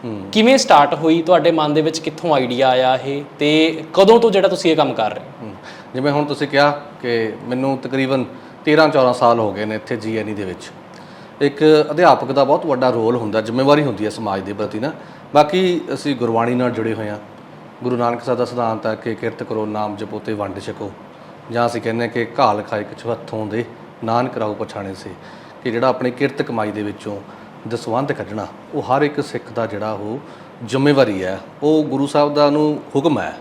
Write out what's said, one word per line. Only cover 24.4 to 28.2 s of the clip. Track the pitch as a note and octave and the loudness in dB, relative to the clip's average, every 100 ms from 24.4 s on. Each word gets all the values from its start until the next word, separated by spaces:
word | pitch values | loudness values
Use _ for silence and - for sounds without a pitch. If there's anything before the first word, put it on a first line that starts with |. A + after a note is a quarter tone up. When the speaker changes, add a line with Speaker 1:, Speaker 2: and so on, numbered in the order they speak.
| G#2+ | -6
Speaker 1:
ਪਛਾਣੇ | G#2 A2 G#2+ G2 | -6 -8 -10 -10
ਸੇ, | F#2+ G#2 F2 - - - - | -12 -14 -16 -18 -20 -20 -8
ਕਿ | C3 | -4
ਜਿਹੜਾ | A2+ B2+ | 0 0
ਆਪਣੀ | B2 B2+ | 0 -4
ਕਿਰਤ | B2 C#3 - | -2 -4 -2
ਕਮਾਈ | B2 A2+ G#2+ | -6 -4 -4
ਦੇ | G#2 | -4
ਵਿੱਚੋਂ | G#2 G2+ G#2+ G2+ - - - - A2+ | -8 -8 -10 -12 -14 -20 -20 -16 -8
ਦਸਵੰਧ | A2+ - A#2 D3 | -8 -4 -4 -2
ਕੱਢਣਾ | C#3+ | -6